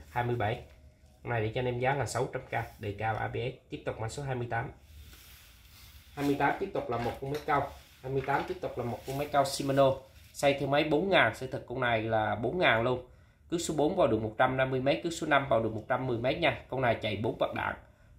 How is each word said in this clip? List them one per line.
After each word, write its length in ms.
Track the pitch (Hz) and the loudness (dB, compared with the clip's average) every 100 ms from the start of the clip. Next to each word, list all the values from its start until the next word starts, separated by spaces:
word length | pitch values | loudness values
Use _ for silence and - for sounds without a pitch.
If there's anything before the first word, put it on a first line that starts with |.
| - | -8
hai 140 | 123 | -4
mươi 120 | 120 117 | -2 0
bảy. 260 | 104 123 - - - _ - - | -2 -4 -8 -20 -20 _ -20 -14
Con 60 | 120 | -4
này 120 | 117 | -2
để 100 | 113 127 | 0 -2
cho 40 | |
anh 60 | 123 | -2
em 140 | 120 | 0
giá 140 | 127 | 0
là 120 | 143 113 | 0 0
sáu 220 | 117 101 | -2 -2
trăm 80 | - | -4
k, 400 | - 117 110 - | -6 -6 -6 -8
đời 140 | 104 95 | -8 -4
cao 160 | 110 110 | -2 -2
A 120 | 113 | -2
B 80 | 113 | -4
S. 340 | 120 - - | -6 -8 -12
Tiếp 140 | 147 - | -10 -8
tục 140 | 113 | -6
mã 100 | 113 | -6
số 140 | - | -6
hai 120 | 139 127 | -4 -4
mươi 120 | 120 | -2
tám. 220 | 117 131 - - - - - - - - - - - - - - | -4 -4 -10 -20 -20 -20 -20 -20 -20 -20 -20 -20 -20 -20 -20 -16
Hai 120 | - 143 | -4 0
mươi 100 | 139 | 2
tám 160 | 143 - | 2 0
tiếp 120 | - | -4
tục 160 | 139 - | -4 -4
là 80 | 120 | -2
một 140 | 120 - | -2 -4
con 100 | 135 | -6
máy 100 | 147 - | -6 0
câu. 160 | 143 - - - - | 0 0 -8 -20 -14
Hai 100 | 131 | -4
mươi 100 | 135 131 | -4 0
tám 180 | 147 175 | -2 -2
tiếp 100 | 185 | -6
tục 160 | 131 - | -6 -4
là 60 | |
một 160 | 120 107 - | -6 -6 -6
con 100 | 139 | -6
máy 100 | 147 | 0
câu 140 | 143 135 | 2 2
Shimano. 460 | - 139 135 135 135 - - - | 0 0 4 4 4 -6 -20 -18
Size 260 | - 143 139 | 0 2 2
theo 100 | 139 | 2
máy 140 | 143 | 2
bốn 260 | 156 151 190 | 4 2 4
ngàn, 240 | 170 117 | 6 6
size 140 | - 127 | 2 -6
thật 120 | 123 - | -8 -6
con 120 | 123 | -2
này 220 | 123 113 | 2 2
là 340 | 110 110 107 104 | 2 2 2 0
bốn 220 | 120 180 | -2 2
ngàn 260 | 156 113 | 4 4
luôn. 240 | 120 127 - - - _ - | 2 0 -4 -20 -20 _ -6
Cước 120 | 170 | -4
số 120 | - | -2
bốn 220 | 151 151 190 | 2 2 4
vào 120 | 147 | 4
được 140 | 110 | 4
một 140 | 110 - | 0 2
trăm 200 | 131 131 | 2 2
năm 140 | 131 | 0
mươi 100 | 131 | 0
mét, 220 | 131 156 | 2 0
cước 100 | 170 | -2
số 140 | - 156 | -4 2
năm 200 | 143 135 | 2 4
vào 140 | 117 | 2
được 100 | 117 | 2
một 120 | 110 - | -4 -2
trăm 200 | 127 131 | -2 0
mười 100 | 113 | 0
mét 200 | 123 170 | 0 0
nha. 260 | 156 123 - | 0 -2 -6
Con 120 | 127 | -2
này 160 | 123 107 | 0 0
chạy 180 | 110 98 | -2 -2
bốn 140 | 117 135 | -2 0
bậc 140 | - | -2
đạn. 220 | - 101 - - - - | -2 -4 -6 -12 -20 -20